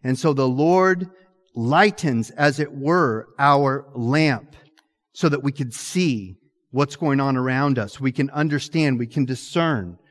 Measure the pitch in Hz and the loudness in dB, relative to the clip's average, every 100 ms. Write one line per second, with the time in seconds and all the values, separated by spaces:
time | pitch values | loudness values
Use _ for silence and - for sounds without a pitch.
0 | 127 131 165 135 131 127 156 185 185 180 | -6 -2 0 0 0 2 2 4 4 2
1 | 180 - _ _ _ - 117 156 208 202 | -4 -14 _ _ _ -6 0 4 4 2
2 | 156 117 110 - 143 143 147 135 139 180 | -2 -2 -2 0 0 0 -4 -4 0 2
3 | 143 110 - - 139 143 139 139 - 123 | 2 0 -6 0 4 4 2 -2 -6 -6
4 | 120 147 156 117 - - _ _ _ _ | 0 2 2 0 -6 -20 _ _ _ _
5 | _ - 165 143 139 135 127 - - 180 | _ -2 0 0 -2 -4 -6 -10 -6 -2
6 | 175 117 92 92 _ _ _ 127 143 - | 0 -2 -6 -16 _ _ _ -2 -2 -2
7 | 160 139 139 131 127 131 143 123 101 - | 0 2 2 0 0 0 0 0 -4 -4
8 | 135 127 139 147 156 143 - 165 151 123 | -4 -2 -2 -2 -2 -2 -2 0 0 0
9 | 120 147 131 127 - 185 165 127 90 87 | -2 -2 -2 -4 -6 -2 0 -2 -6 -12
10 | _ | _